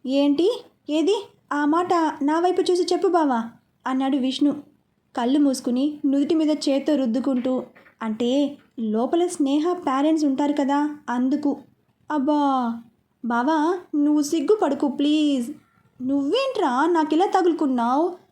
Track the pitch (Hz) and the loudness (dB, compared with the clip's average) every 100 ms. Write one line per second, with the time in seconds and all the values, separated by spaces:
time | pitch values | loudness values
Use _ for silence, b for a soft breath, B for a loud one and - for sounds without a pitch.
0 | 254 277 285 285 359 494 - _ - 302 | -2 0 2 2 0 -2 -12 _ -4 -2
1 | 311 415 403 _ _ 294 294 320 359 349 | 0 -2 -4 _ _ -2 0 0 0 0
2 | 311 - 277 320 359 370 370 359 339 349 | 0 -2 0 2 0 0 0 0 0 0
3 | 381 339 294 240 226 - _ _ 262 262 | 2 2 2 0 -4 -14 _ _ -6 -2
4 | 269 277 254 254 294 147 - _ _ _ | 0 0 -2 0 0 0 -10 _ _ _
5 | _ - 240 294 285 262 - 247 294 294 | _ -4 0 2 2 0 -2 -2 -2 -2
6 | 277 277 285 320 311 294 302 269 277 285 | 0 0 2 2 2 0 0 0 0 0
7 | 262 240 262 254 254 254 254 - - _ | 0 0 0 -2 -2 -4 -6 -18 -20 _
8 | 226 220 240 269 285 285 _ - 220 214 | -8 -4 0 0 0 -4 _ -8 -2 -2
9 | 240 339 349 349 269 294 320 349 302 262 | 0 0 0 0 0 2 0 -2 -2 0
10 | 294 320 294 262 294 294 277 285 302 294 | 2 2 0 0 0 0 0 0 -2 -6
11 | - 240 262 294 294 - - _ _ _ | -6 -2 0 0 -2 -4 -10 _ _ _
12 | _ 302 269 294 285 262 240 233 - _ | _ -2 0 2 2 0 -2 -6 -12 _
13 | _ _ 226 233 254 320 311 359 - 302 | _ _ -4 -2 0 2 0 -2 -4 0
14 | 294 302 294 330 285 427 320 - 285 254 | 2 2 2 -2 2 2 2 0 -2 0
15 | 285 302 294 269 233 - _ _ _ _ | 0 2 2 0 -4 -12 _ _ _ _
16 | 254 277 277 453 539 508 320 247 320 339 | -4 -2 0 0 0 -2 0 0 2 0
17 | 302 311 403 392 359 311 302 254 233 269 | 2 2 2 2 0 0 -2 0 0 0
18 | 359 - _ | 0 -4 _